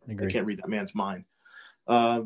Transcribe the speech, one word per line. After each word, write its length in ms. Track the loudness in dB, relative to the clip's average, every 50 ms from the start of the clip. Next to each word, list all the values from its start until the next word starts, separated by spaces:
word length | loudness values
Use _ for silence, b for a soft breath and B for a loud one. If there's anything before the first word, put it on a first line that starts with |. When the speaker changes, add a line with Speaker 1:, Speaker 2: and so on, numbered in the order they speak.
| _ -10
Speaker 1:
I 40 | -6
Speaker 2:
agree. 200 | -4 -2 0 0
Speaker 1:
can't 140 | 0 0
read 120 | -2 -2 -4
that 100 | -4 -4
man's 260 | -4 -4 -4 -4 -4
mind. 300 | -4 -2 -4 -4 -8 -12 b b b b b b b b b b b _
Uh, 360 | 4 4 6 6 4 2 0 -2